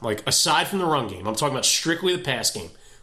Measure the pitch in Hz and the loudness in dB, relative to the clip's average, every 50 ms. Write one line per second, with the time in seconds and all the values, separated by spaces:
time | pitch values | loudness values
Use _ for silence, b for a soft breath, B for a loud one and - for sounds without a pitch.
0 | 123 117 104 104 - - - - - 175 151 165 180 175 196 190 180 165 156 139 | -4 -4 -2 -2 -2 0 2 2 4 4 4 2 2 2 0 0 2 2 2 2
1 | 120 101 95 92 92 110 110 - 151 139 131 123 - - - - - 160 170 165 | 0 -2 -6 -6 -4 -4 -2 0 0 0 0 2 2 2 2 2 2 0 -2 0
2 | 185 180 180 175 180 143 127 117 107 - - 107 85 82 - B B B B B | 0 0 0 0 -2 -4 -2 -2 -2 -2 -4 -4 -10 -14 -16 B B B B B